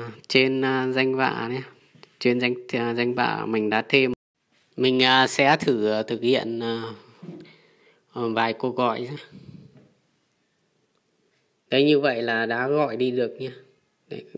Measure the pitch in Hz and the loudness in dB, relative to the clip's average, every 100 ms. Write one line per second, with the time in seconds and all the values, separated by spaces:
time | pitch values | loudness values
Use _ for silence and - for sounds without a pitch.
0 | 117 107 - 131 131 131 131 131 131 131 | -8 -14 0 2 4 2 0 0 0 0
1 | 131 131 131 120 113 131 131 - _ _ | 0 0 0 -2 -6 -6 -10 -18 _ _
2 | - _ 123 123 123 123 - 123 117 117 | -20 _ 0 2 0 -2 -4 -4 -2 0
3 | 120 123 117 107 110 113 107 107 113 139 | -2 0 0 -2 -2 -2 0 0 2 2
4 | 131 127 _ _ _ _ _ - 131 127 | 2 -2 _ _ _ _ _ -2 2 4
5 | 127 131 131 - 139 156 - 120 107 107 | 4 6 4 4 4 4 2 0 0 0
6 | 110 117 117 120 110 117 117 113 113 104 | -2 -2 2 2 0 -4 -4 -6 -8 -12
7 | - - - - - - _ _ _ _ | -20 -20 -18 -18 -20 -20 _ _ _ _
8 | _ 123 117 110 113 110 127 123 123 113 | _ -6 -4 0 -2 -2 -4 -2 -2 -2
9 | 123 147 - - - - - - _ _ | -8 -12 -16 -20 -20 -20 -20 -20 _ _
10 | _ _ _ _ _ _ _ _ _ _ | _ _ _ _ _ _ _ _ _ _
11 | _ _ _ _ _ _ _ 131 147 147 | _ _ _ _ _ _ _ 2 4 4
12 | 143 120 117 113 113 117 131 147 143 113 | 2 0 -2 -2 -2 -2 0 0 0 -2
13 | 127 123 117 - 131 - - _ _ _ | -2 -2 -4 -6 -12 -12 -20 _ _ _
14 | _ 143 - | _ -16 -14